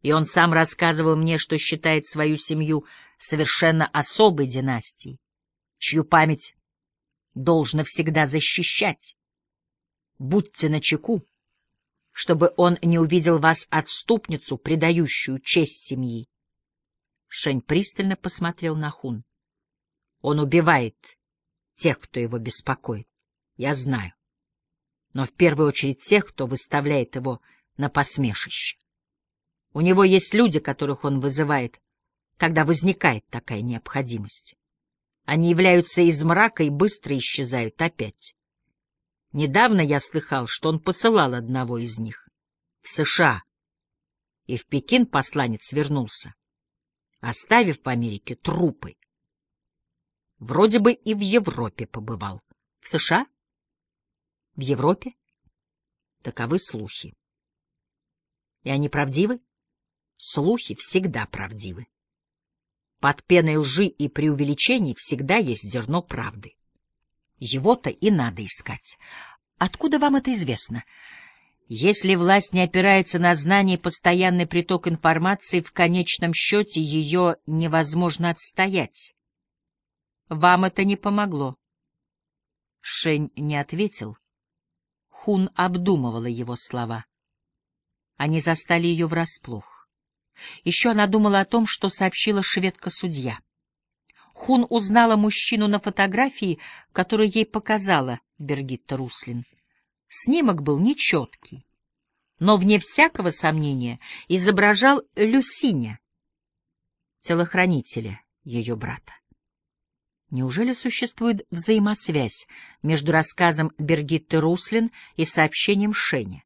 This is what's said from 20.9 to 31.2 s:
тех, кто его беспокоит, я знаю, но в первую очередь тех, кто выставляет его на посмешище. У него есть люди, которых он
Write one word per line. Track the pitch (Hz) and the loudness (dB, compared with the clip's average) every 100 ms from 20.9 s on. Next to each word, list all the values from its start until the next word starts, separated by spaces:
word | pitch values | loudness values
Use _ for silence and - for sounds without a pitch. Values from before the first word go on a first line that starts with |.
| _ - _ _ _ _ _ _ | _ -20 _ _ _ _ _ _
тех, | - 165 131 | -2 -2 -2
кто | - 127 | -8 -8
его | 117 120 | -6 -6
беспокоит, | 113 - - 131 - 107 - _ _ _ _ - | -6 -6 -6 -8 -8 -10 -12 _ _ _ _ -8
я | 135 | -4
знаю, | 139 127 123 92 _ _ _ _ _ _ _ _ _ _ | -4 -2 -4 -6 _ _ _ _ _ _ _ _ _ _
но | 135 131 | -8 -8
в | |
первую | - 170 151 151 | 4 4 4 0
очередь | - 139 131 | 0 -4 -4
тех, | - 208 196 | 0 0 0
кто | - 127 | -8 -6
выставляет | 131 - 147 143 143 120 | -4 -2 -2 0 0 0
его | 131 131 120 _ _ _ - | -6 -6 -8 _ _ _ -6
на | 143 | -2
посмешище. | - 139 - 127 98 - - - - _ _ _ _ _ _ _ _ _ | -2 -2 0 -2 -4 -8 -8 -10 -12 _ _ _ _ _ _ _ _ _
У | 147 | 0
него | 175 185 | 4 6
есть | 190 190 - | 6 6 4
люди, | 208 233 156 | 4 4 2
которых | 143 135 139 135 | -2 -4 -4 -2
он | 147 135 | -2 0